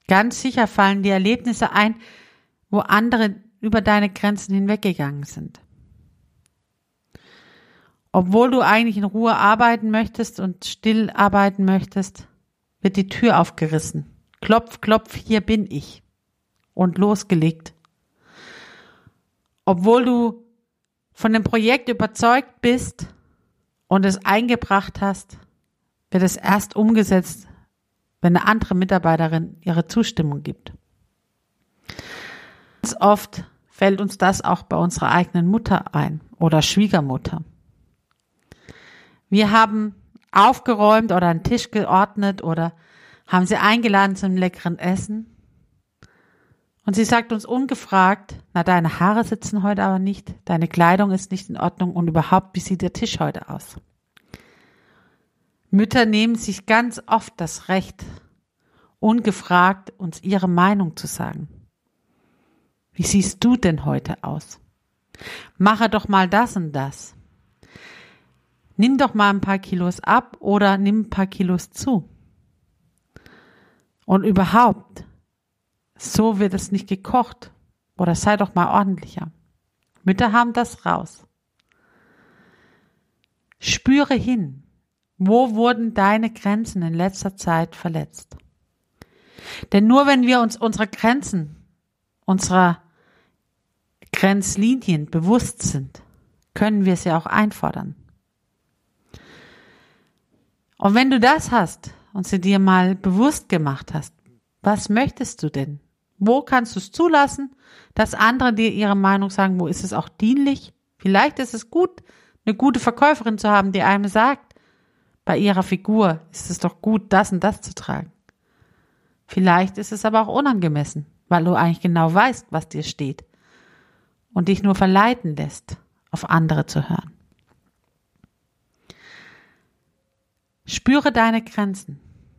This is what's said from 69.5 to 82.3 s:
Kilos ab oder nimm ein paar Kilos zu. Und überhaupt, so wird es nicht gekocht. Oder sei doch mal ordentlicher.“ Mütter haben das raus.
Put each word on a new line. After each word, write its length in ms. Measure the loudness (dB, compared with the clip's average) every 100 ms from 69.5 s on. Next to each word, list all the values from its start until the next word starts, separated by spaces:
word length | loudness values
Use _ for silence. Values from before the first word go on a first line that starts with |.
| -4
Kilos 400 | -4 -4 -2 -4
ab 380 | 0 0 0 -6
oder 380 | -2 2 2 2
nimm 240 | 0 0
ein 80 | -2
paar 180 | -4 -4
Kilos 420 | -2 -2 -2 -4
zu. 360 | -10 -4 -2 -4 _ _ _ _ _ _ _ _ _ _ _ -20 _ _ _ _ _ _ _ -2
Und 180 | 0
überhaupt, 800 | 2 0 2 4 4 2 -6 -20 -20 _ _ _ _ _ _ _ _ _
so 420 | -4 0 0 0
wird 140 | -2
es 180 | -2 -4
nicht 160 | -6 -4
gekocht. 640 | -8 -2 -2 -2 -6 -20 _ _ _ _ -4
Oder 180 | -2 0
sei 220 | 0 0
doch 180 | 0 0
mal 140 | 0
ordentlicher.“ 640 | 2 0 -4 -8 -14 -14 -16 _ _ _ _ _ _ -2
Mütter 260 | 0 2
haben 220 | 2 0
das 320 | 0 -4 -6 -4
raus. 420 | -4 -6 -16 _ _ _ _ _ _ _ _ _ _ _